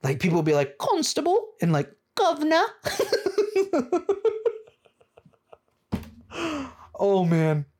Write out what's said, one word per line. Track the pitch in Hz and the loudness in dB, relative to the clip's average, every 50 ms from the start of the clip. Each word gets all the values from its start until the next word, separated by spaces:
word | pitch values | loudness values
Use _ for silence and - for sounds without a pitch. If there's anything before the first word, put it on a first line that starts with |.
| - | -2
Like, | 139 135 120 | -2 -4 0
people | - 185 165 | 0 0 2
will | 175 156 | 2 2
be | 156 151 | 2 2
like, | 143 143 139 - | 2 2 0 -4
Constable, | - - - - 349 311 - - - 294 349 359 466 480 - - _ | -6 -2 0 0 0 0 -2 -2 -2 0 2 2 2 0 -2 -8 _
and, | - 170 | 0 0
like, | 160 147 147 - - _ _ _ _ | 2 0 0 -4 -8 _ _ _ _
Governor. | - 440 339 339 294 302 311 320 330 381 453 | 0 2 2 2 0 0 2 2 2 2 0
<laughs> | - _ _ - - - 523 - - 440 - 370 381 - 415 415 415 381 392 392 - 311 247 - - 339 349 - 392 392 - 453 427 440 - 466 453 - - - _ _ _ _ _ _ _ _ _ - _ - _ _ _ _ - _ _ _ _ _ _ _ - - - - - 233 - _ - - 339 330 311 294 269 262 - - - - _ - | -2 _ _ -8 -2 -2 -2 -2 -2 -2 -2 -2 0 0 -2 0 0 -2 -2 0 0 -2 -2 0 -4 -4 -2 -2 -4 0 0 -2 -2 0 -4 -4 -4 -4 -16 -20 _ _ _ _ _ _ _ _ _ -20 _ -20 _ _ _ _ -20 _ _ _ _ _ _ _ -8 -8 -8 -10 -20 -20 -20 _ -12 -8 -8 -6 -6 -6 -10 -10 -14 -20 -20 -20 _ -2
Oh, | - 202 196 190 185 | 0 2 4 4 4
man. | 170 170 165 160 156 156 151 147 _ _ | 4 4 4 4 2 0 0 -4 _ _